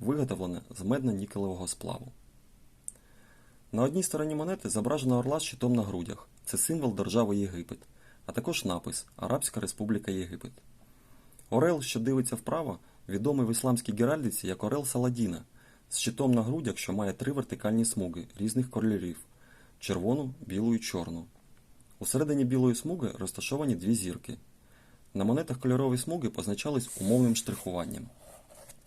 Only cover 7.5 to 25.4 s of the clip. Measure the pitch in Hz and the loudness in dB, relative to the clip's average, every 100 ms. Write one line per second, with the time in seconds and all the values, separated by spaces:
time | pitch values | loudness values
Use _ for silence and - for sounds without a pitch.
7.5 | 90 82 - - - - - - - 143 | -4 -8 -12 -16 -20 -20 -20 -8 -6 -2
8.5 | 160 - 87 - - - - 90 131 - | -2 -2 -2 -4 -8 -10 -8 -2 -2 -2
9.5 | 110 98 - 107 104 - 95 87 90 - | -4 -6 -4 0 0 0 -4 -4 -8 -12
10.5 | - - - - - - - - - - | -16 -20 -20 -20 -20 -20 -20 -20 -20 0
11.5 | 120 165 156 127 120 117 131 123 117 - | 4 4 4 0 0 2 2 2 -2 -4
12.5 | 160 143 87 - - - 98 127 139 113 | -4 -4 -8 -12 -20 -6 -2 2 2 2
13.5 | 117 131 120 - 107 120 156 120 - 92 | 2 2 2 0 2 2 2 0 -2 -4
14.5 | 92 107 139 131 120 127 120 104 82 - | -2 0 0 0 2 2 2 0 0 -8
15.5 | - - - - - - 117 135 120 110 | -20 -20 -20 -8 -4 -2 2 4 4 2
16.5 | 160 123 95 - 95 101 92 127 139 127 | 0 -2 -4 -2 -2 -2 -2 -2 -2 -4
17.5 | - 107 113 113 - 92 82 - - 107 | -2 0 2 2 0 -2 -4 -10 -4 -2
18.5 | 127 127 117 110 101 87 80 - - - | 0 0 2 2 2 0 -6 -12 -20 -20
19.5 | - - - - 87 98 143 131 139 - | -20 -20 -10 -2 0 2 0 -2 -8 -6
20.5 | 95 113 113 - 90 82 82 82 - - | 0 2 2 0 -4 -4 -8 -10 -20 -20
21.5 | - - - - - 101 131 151 143 123 | -20 -20 -20 -20 -10 -2 0 2 2 4
22.5 | 131 127 117 151 175 123 - 95 - - | 4 4 2 -2 -4 -4 -4 -8 -6 -4
23.5 | 139 147 92 95 117 92 82 - - - | -2 0 0 2 0 0 -6 -8 -12 -14
24.5 | - - - - - - 101 101 135 | -20 -20 -20 -20 -20 -8 -2 2 2